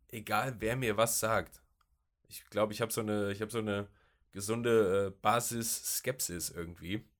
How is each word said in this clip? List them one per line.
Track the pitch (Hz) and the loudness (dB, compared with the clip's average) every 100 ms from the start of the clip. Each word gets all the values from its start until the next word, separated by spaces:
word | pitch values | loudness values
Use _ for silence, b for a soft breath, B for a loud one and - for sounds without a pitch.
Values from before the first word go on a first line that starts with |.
| _ | _
egal, | 117 107 107 131 113 | -10 0 0 0 -2
wer | 110 127 | -2 0
mir | 123 104 | 0 2
was | 117 - | 2 2
sagt. | 110 107 85 - _ _ _ _ _ _ _ | 2 0 0 -10 _ _ _ _ _ _ _
Ich | - - | -18 -4
glaub, | 104 107 | 0 0
ich | 107 | 0
hab | 117 | -2
so | - | -2
eine, | 107 104 101 | 0 0 0
ich | 101 | -2
hab | 110 | -4
so | 120 | -4
eine | 107 101 101 _ _ _ _ | -2 -2 -4 _ _ _ _
gesunde, | 95 98 117 120 113 101 98 98 | -8 -2 0 4 6 6 4 0
äh, | - | 0
Basis | 107 117 117 117 117 - - - | 2 2 0 -4 -4 -4 -4 -4
Skepsis | - 127 - 85 - | -4 -4 -4 -4 -6
irgendwie. | 87 85 85 82 107 - | -6 -10 -10 -6 -6 -8